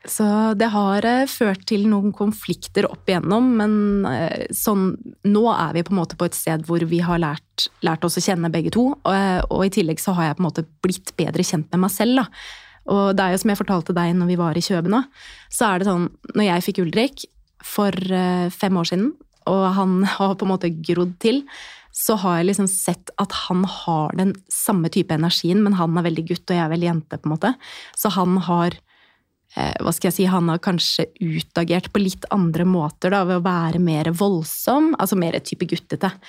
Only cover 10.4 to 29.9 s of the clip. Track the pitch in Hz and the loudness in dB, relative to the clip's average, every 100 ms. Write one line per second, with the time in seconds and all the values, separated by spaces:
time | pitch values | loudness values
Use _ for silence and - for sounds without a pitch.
10.4 | 170 151 156 _ 185 185 - - 160 170 | -2 -2 -8 _ -4 -2 -6 -4 -2 0
11.4 | 180 160 151 175 185 - 226 262 214 - | 0 -2 -2 0 0 0 2 2 0 -6
12.4 | - - - - - 202 196 196 190 190 | -20 -20 -20 -10 -2 2 2 2 2 2
13.4 | 226 202 208 185 160 175 175 180 175 175 | 0 0 0 0 0 0 2 2 2 2
14.4 | 170 160 - 180 175 226 262 - - - | 0 0 0 0 2 0 0 -8 -20 -20
15.4 | - - 226 180 196 175 175 - - - | -8 0 0 2 0 0 -2 -6 -4 0
16.4 | 208 175 190 196 170 180 269 - - _ | 2 2 0 -2 0 0 -2 -4 -20 _
17.4 | _ _ - - 202 185 185 185 180 180 | _ _ -8 0 0 0 0 0 2 0
18.4 | 175 - 196 196 165 185 240 - _ _ | -2 -2 0 0 0 0 -2 -4 _ _
19.4 | - 190 190 190 190 185 196 - 196 196 | -2 2 2 2 2 2 2 0 0 0
20.4 | 190 190 175 160 160 170 180 180 226 269 | -2 0 -2 -4 -2 0 0 0 0 0
21.4 | 277 - - - - - - 214 190 170 | -2 -14 -20 -20 -14 -6 -2 0 2 2
22.4 | 175 196 190 - - 175 - - 196 - | 2 2 0 -2 -2 -4 -6 -6 -4 -4
23.4 | - 180 190 - - 160 151 175 196 185 | -2 0 0 -4 -4 -2 -2 0 -2 -2
24.4 | - - - 190 160 196 170 156 170 - | -8 -6 0 0 2 0 0 0 0 0
25.4 | 170 202 202 190 165 170 170 160 165 175 | 2 2 2 2 0 0 0 -2 -4 -4
26.4 | - 180 156 165 175 165 - 160 151 156 | -2 0 0 0 0 -2 -4 -6 -4 0
27.4 | 208 262 - - - - 214 185 180 185 | -2 -2 -8 -18 -14 -4 -2 0 2 0
28.4 | 170 175 175 - _ _ _ _ _ _ | 2 0 0 -4 _ _ _ _ _ _
29.4 | _ - 71 - - | _ -6 -4 -2 -4